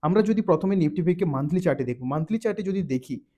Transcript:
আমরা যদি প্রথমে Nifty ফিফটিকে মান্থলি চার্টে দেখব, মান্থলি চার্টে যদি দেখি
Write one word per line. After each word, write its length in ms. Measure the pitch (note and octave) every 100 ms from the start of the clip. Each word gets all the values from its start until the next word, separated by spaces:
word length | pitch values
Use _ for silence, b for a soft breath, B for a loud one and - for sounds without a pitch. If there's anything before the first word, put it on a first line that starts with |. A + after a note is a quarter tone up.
আমরা 180 | D3+ G3
যদি 180 | G#3 A3
প্রথমে 320 | - D#3 F#3+ G3
Nifty 240 | D3+ D3+
ফিফটিকে 240 | E3+ F3+ F#3
মান্থলি 260 | C#3 D3 F3+
চার্টে 240 | F3+ C3+
দেখব, 180 | B2 B2
মান্থলি 340 | B2+ C#3+ D#3 A3
চার্টে 240 | A3 G#3
যদি 180 | F#3+ G3 D#3+
দেখি 240 | C3 - B2 _